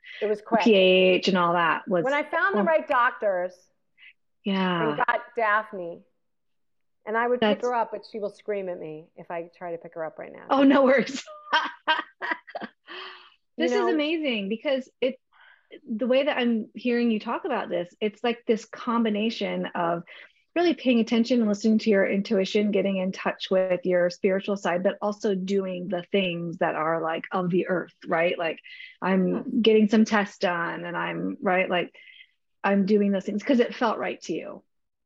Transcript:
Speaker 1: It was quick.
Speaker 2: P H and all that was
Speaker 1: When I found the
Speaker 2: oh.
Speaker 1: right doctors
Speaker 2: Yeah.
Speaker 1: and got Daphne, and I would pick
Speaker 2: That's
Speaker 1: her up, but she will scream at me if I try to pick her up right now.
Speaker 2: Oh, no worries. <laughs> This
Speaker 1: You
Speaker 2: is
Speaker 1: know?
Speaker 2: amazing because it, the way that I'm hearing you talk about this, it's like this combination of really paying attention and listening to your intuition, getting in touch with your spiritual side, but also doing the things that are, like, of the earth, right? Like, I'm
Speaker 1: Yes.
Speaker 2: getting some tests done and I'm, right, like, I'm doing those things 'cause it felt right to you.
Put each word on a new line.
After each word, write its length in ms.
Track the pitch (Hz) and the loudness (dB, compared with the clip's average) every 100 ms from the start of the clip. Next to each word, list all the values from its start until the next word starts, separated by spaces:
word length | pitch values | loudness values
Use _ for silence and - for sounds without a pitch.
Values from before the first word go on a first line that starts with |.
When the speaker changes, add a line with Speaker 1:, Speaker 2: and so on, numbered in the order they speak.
| - - | -12 -6
Speaker 1:
It 40 | 214 | -4
was 140 | 208 | -4
quick. 200 | - 226 | -2 2
Speaker 2:
P 140 | 233 196 | 6 6
H 540 | 185 185 185 180 - | 8 8 6 4 2
and 80 | 185 | 2
all 160 | 175 | 4
that 340 | 175 165 151 - | 2 2 0 0
was 160 | 180 | 0
Speaker 1:
When 100 | 254 | 0
I 100 | 285 | -2
found 320 | 294 330 381 392 | -2 0 0 2
the 40 | |
Speaker 2:
oh. 20 | 330 | 2
Speaker 1:
right 200 | 311 - | 2 2
doctors 680 | 247 247 262 208 185 185 - _ _ _ _ - _ _ _ | 2 2 2 -2 0 -4 -8 _ _ _ _ -20 _ _ _
Speaker 2:
Yeah. 460 | 202 190 185 175 156 | -4 0 0 0 0
Speaker 1:
and 80 | 196 | 2
got 240 | 247 220 - 240 | 2 0 -4 -2
Daphne, 680 | 214 214 214 196 170 175 _ _ _ _ _ _ _ _ _ _ 214 | 0 0 -2 -8 -10 -12 _ _ _ _ _ _ _ _ _ _ -6
and 120 | 226 | -2
I 80 | 240 | 0
would 120 | 240 | 2
pick 200 | 214 202 | 2 0
Speaker 2:
That's 80 | 247 | 0
Speaker 1:
her 60 | |
up, 180 | 240 214 | -2 -4
but 140 | 208 - | -8 -12
she 80 | 220 | -10
will 100 | 196 | -10
scream 360 | - - 202 185 | -8 -8 -6 -6
at 100 | 180 | -8
me 300 | 160 156 170 - | -12 -14 -18 -20
if 160 | 165 | -10
I 180 | 170 170 - | -10 -10 -12
try 140 | 175 | -10
to 60 | 170 | -10
pick 160 | 170 | -10
her 100 | 170 | -10
up 160 | 156 - | -10 -10
right 140 | - | -16
now. 140 | - - | -12 -2
Speaker 2:
Oh, 140 | 277 | 4
no 200 | 277 285 | 6 6
worries. 400 | 262 269 - - - - - | 6 4 0 -6 -12 -18 -4
<laughs> 400 | 311 302 - - 320 - _ 359 - - - 220 _ - 370 - - - _ _ - | -2 -2 -4 -2 -2 -4 _ -8 -8 -10 -14 -14 _ -18 -16 -16 -20 -20 _ _ -4
This 160 | 480 | 0
Speaker 1:
You 60 | 427 | 0
Speaker 2:
is 80 | 359 | 0
Speaker 1:
know? 80 | |
Speaker 2:
amazing 560 | 320 294 330 294 220 196 | 0 0 -2 -2 -4 -4
because 400 | 226 302 269 - _ | -4 -2 -4 -4 _
it, 200 | 262 254 _ _ - _ _ - - | -4 -4 _ _ -20 _ _ -18 -10
the 200 | 214 247 | -4 0
way 160 | 262 | 0
that 140 | 285 262 | 0 0
I'm 320 | 240 226 - | 0 0 -4
hearing 380 | - 247 240 240 | -6 -2 0 0
you 80 | 214 | 0
talk 260 | 226 302 349 | -4 -6 -4
about 240 | 220 - | -4 -4
this, 240 | 175 175 _ | -6 -6 _
it's 220 | 214 208 | -6 -4
like 200 | 240 233 - | -4 -4 -2
this 180 | 220 - | -2 -4
combination 1000 | - - 233 226 202 226 226 190 180 180 175 | -10 -4 0 0 0 -2 -4 -4 -4 -4 -4
of 280 | 170 170 - - - _ _ 320 | -2 -4 -8 -20 -20 _ _ 0
really 180 | 349 | 0
paying 260 | - 254 233 | 2 2 2
attention 400 | 220 226 233 247 | 2 0 2 2
and 80 | 220 | 2
listening 320 | 202 220 220 | 2 2 2
to 100 | 226 | 4
your 180 | 196 190 | 4 2
intuition, 640 | 196 196 196 190 214 208 | 0 0 0 0 0 0
getting 260 | 190 196 190 | 0 0 -2
in 140 | 185 | -4
touch 380 | - 190 - - | -4 -6 -6 0
with 300 | 190 185 180 185 | 0 2 0 0
your 240 | 180 175 | 2 2
spiritual 460 | - 202 190 208 196 | 0 0 0 -2 -4
side, 280 | 180 175 | -2 0
but 140 | 196 196 | -2 -2
also 340 | 208 208 220 190 | -4 -2 -2 -2
doing 520 | 190 196 190 180 180 | -2 -2 -2 -6 -6
the 160 | 175 - | -6 -2
things 460 | 196 185 170 170 170 | -2 0 -4 -6 -2
that 160 | 165 156 | -2 0
are, 260 | 156 165 | -2 0
like, 240 | 160 165 - | -2 -4 -4
of 180 | 190 180 | -4 0
the 180 | 180 165 | 0 0
earth, 260 | 180 - _ - | -2 -4 _ -4
right? 300 | 165 175 - | 0 0 -2
Like, 220 | 165 - - - - - | -6 -8 -14 -20 -20 -6
I'm 260 | 180 190 180 | 0 2 2
Speaker 1:
Yes. 180 | 180 - 247 | -2 -2 2
Speaker 2:
getting 260 | 220 220 208 | 4 6 6
some 160 | 220 220 | 4 4
tests 320 | 214 196 - | 2 -2 -2
done 480 | 190 170 170 165 175 | -2 -2 -4 -6 -8
and 100 | 170 | -6
I'm, 420 | 170 170 185 - | -6 -4 -6 -4
right, 260 | 202 185 190 | 0 0 2
like, 260 | 175 - - - - - _ _ _ | -2 -4 -10 -20 -20 -20 _ _ _
I'm 220 | 196 202 190 | 0 2 4
doing 260 | 208 202 | 4 2
those 140 | 190 190 | 0 -4
things 160 | 202 | -4
'cause 160 | - 240 | 2 2
it 160 | 226 - | 2 0
felt 220 | 233 - | -2 -2
right 240 | - - | -6 -6
to 100 | - | -8
you. 300 | 160 - - - _ _ _ | -8 -8 -14 -20 _ _ _